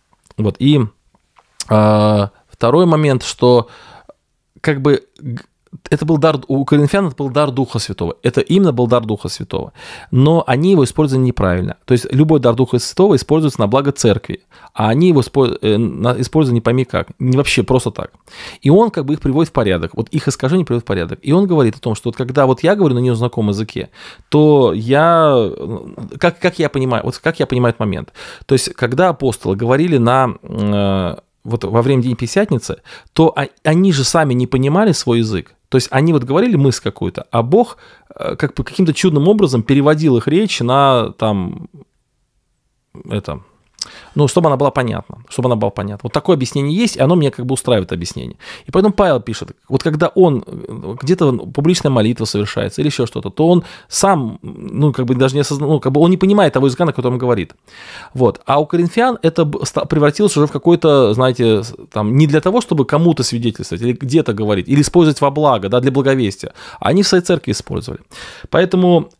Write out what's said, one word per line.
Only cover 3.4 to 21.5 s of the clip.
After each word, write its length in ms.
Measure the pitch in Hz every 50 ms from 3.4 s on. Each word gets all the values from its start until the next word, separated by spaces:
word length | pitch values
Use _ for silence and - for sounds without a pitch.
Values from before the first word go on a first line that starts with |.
| 123 123 123 120 110 - - - - - - - _ _ - _ _ _ _ _ _ _ _ -
как 200 | - 160 147 139
бы 240 | 131 147 139 - - _ _ _
г-, 240 | - 135 117 123 - _ _ _ _ _ - - - -
это 160 | 147 147 160
был 120 | 156 165 147
дар, 220 | 160 160 147 131 -
у 180 | - 135 135 139
коринфян 440 | - 156 143 147 143 - 196 196 160
это 80 | 123
был 140 | - 143 135
дар 200 | 120 143 151 139
Духа 280 | 123 135 131 - - 113
Святого. 380 | - - 95 - 87 82 - _
Это 180 | - 117 - 131
именно 320 | - - 165 196 196 170
был 140 | 123 120 123
дар 180 | 117 123 120 113
Духа 240 | 107 107 - - -
Святого. 440 | - - - - - 95 - - _ - - - - - - -
Но 340 | - 123 135 151 165 165 -
они 240 | - 123 135 160 185
его 140 | 196 165 131
использовали 400 | - - - 156 139 131 131 127
неправильно. 520 | 123 120 - 101 92 87 90 90 - - _ _
То 80 | -
есть 140 | 127 120 - -
любой 260 | - 131 156 156 160 139
дар 140 | 123 120 117
Духа 240 | 117 131 - - 120
Святого 380 | - - - - 185 208 170
используется 440 | 123 - - 147 160 156 143 - -
на 60 | 110
благо 240 | 101 120 135 139 143
церкви, 540 | 139 - - 113 98 - - - - - _ _ _ - - -
а 160 | _ - 107 110
они 200 | 117 143 175 185
его 120 | 165 135
испо-, 380 | 117 - - 139 131 120 123 -
э, 160 | - 110 104
на, 440 | 104 117 90 62 71 98 123 123 104
использовали 340 | 127 - - 156 156 131 120
не 60 | 117
пойми 240 | - 117 120 131 127
как, 240 | - - 87 82 - - -
не 180 | 135 127 127
вообще 280 | 135 135 - - 127 113
просто 260 | - 127 127 - 117
так. 220 | - - - - _ _ _ _ - - - - - -
И 80 | - 135
он 200 | 156 202 233 220
как 140 | - 170 131
бы 100 | 135 156
их 60 | 147
приводит 300 | - 135 127 151 165 -
в 20 |
порядок. 400 | - 135 113 101 92 85 87 82 -
Вот 140 | - 113 -
их 180 | - 151 - 147
искажение 360 | - - - 131 165 190 175
приводит 200 | - 123 120 -
в 20 |
порядок. 320 | - 104 92 85 85 95 -
И 100 | - 139
он 140 | 147 185 202
говорит 300 | 185